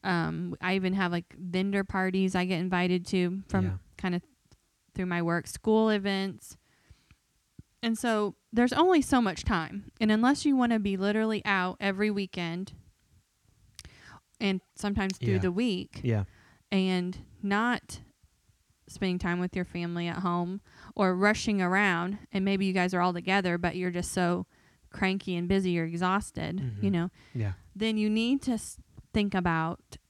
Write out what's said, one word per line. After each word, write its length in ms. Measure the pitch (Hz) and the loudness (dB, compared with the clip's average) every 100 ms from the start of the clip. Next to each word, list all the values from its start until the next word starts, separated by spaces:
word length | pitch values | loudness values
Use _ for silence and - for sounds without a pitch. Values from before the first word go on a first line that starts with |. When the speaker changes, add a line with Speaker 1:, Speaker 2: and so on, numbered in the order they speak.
Speaker 1:
um, 520 | 190 175 160 165 175 175 | 0 0 0 -4 -6 -6
I 140 | 180 190 | -2 0
even 180 | 185 | 0
have, 180 | 190 180 | 0 0
like, 240 | 175 170 - | -2 -6 -14
vendor 460 | 180 180 196 196 | -6 -2 0 -2
parties 500 | 196 196 185 185 190 | -2 -2 0 2 0
I 120 | 185 180 | 0 -2
get 140 | 185 | -2
invited 460 | 180 180 180 180 180 | 0 0 2 0 0
to 360 | 190 180 190 190 | 0 0 -2 -2
from 180 | 196 95 | 0 0
Speaker 2:
Yeah. 120 | 95 - - | -2 -10 -8
Speaker 1:
kinda 240 | 185 180 - _ _ - _ _ _ - | -4 -4 -6 _ _ -20 _ _ _ -6
through 100 | 185 | -4
my 160 | 175 | 0
work, 240 | 170 170 - | 0 0 -2
school 440 | - - 220 220 | -6 2 4 4
events. 680 | 208 196 196 196 - - - _ _ _ - _ _ _ _ _ _ - _ | 2 0 -2 -2 -6 -16 -20 _ _ _ -20 _ _ _ _ _ _ -20 _
And 120 | 233 226 | -4 -2
so 360 | 247 220 208 - _ | 0 0 0 -4 _
there's 220 | 220 247 | 2 2
only 280 | - 349 359 | 6 6 6
so 180 | 269 262 | 6 4
much 220 | 220 170 | 2 0
time. 480 | - 190 160 202 - _ | 0 0 -2 -8 -14 _
And 100 | 214 | 2
unless 320 | 214 240 285 | 4 4 4
you 120 | 294 269 | 2 4
wanna 240 | 247 226 | 4 2
be 180 | 202 196 | 0 0
literally 460 | 196 214 220 214 208 | 0 2 0 0 0
out 320 | 196 180 185 | 0 0 -2
every 300 | 196 190 214 | -4 0 0
weekend 640 | 202 190 - 170 170 190 - - _ _ _ _ _ _ _ _ - - - - - _ _ | 0 -4 -6 -6 -6 -8 -14 -20 _ _ _ _ _ _ _ _ -20 -20 -20 -20 -20 _ _
and 220 | 202 190 _ - | -2 -2 _ -8
sometimes 420 | 208 202 190 190 | -4 -2 -2 0
through 160 | 117 | 0
Speaker 2:
Yeah. 60 | 190 | 2
Speaker 1:
the 120 | 185 | 2
week 500 | 175 247 180 - - | 0 0 -2 -6 -6
Speaker 2:
Yeah. 200 | 127 110 98 - - _ _ | 0 0 -2 -8 -20 _ _
Speaker 1:
and 460 | 190 190 185 180 180 - - | 0 2 0 -2 -6 -14 -8
not 600 | 202 202 233 240 _ - - _ _ _ _ _ _ _ - | -2 0 0 -2 _ -18 -18 _ _ _ _ _ _ _ -20
spending 320 | - 190 180 | -6 -4 -2
time 200 | 180 175 | -2 -2
with 160 | 180 - | -2 -4
your 100 | 180 | -6
family 420 | 175 170 175 170 | -6 -6 -4 -4
at 120 | 170 | -4
home 420 | 185 175 175 190 _ - - - | -2 -2 -2 -6 _ -20 -18 0
or 200 | 190 185 | 2 4
rushing 460 | 202 214 - 202 | 2 2 0 0
around, 580 | 180 190 202 170 175 202 - | 2 2 2 2 -2 -6 -4
and 140 | 202 196 | -2 0
maybe 200 | 196 196 | 2 2
you 80 | |
guys 200 | 185 180 | 2 0
are 80 | 185 | 2
all 120 | 180 | 2
together, 440 | 175 170 190 180 175 | 0 0 0 2 0
but 180 | 175 - | 0 -2
you're 160 | 180 | -4
just 200 | 175 175 | -4 -4
so 340 | - 175 175 180 _ _ _ _ | 0 0 0 -4 _ _ _ _
cranky 440 | - 190 190 190 175 | -4 -2 -2 -2 -4
and 120 | 175 | 2
busy, 220 | 196 185 | 2 2
you're 140 | 170 165 | 0 0
exhausted, 720 | 170 180 196 - - - 180 | -2 0 0 -2 -8 -6 -4
Speaker 2:
Mm-hmm. 280 | 131 104 196 | -4 -2 0
Speaker 1:
you 60 | |
know, 200 | 180 175 - - | 2 -2 -6 -12
Speaker 2:
Yeah. 200 | 127 104 92 - - | -4 -4 -4 -12 -4
Speaker 1:
then 220 | 220 220 | -2 0
you 120 | 214 | 0
need 320 | 214 233 269 | 2 2 0
to 100 | - | 0
s-, 240 | 226 - - - - - | -4 -4 -16 -20 -20 -6
think 220 | 226 202 | 0 2
about 640 | 190 180 165 160 180 _ - _ | 2 2 0 -2 -6 _ -20 _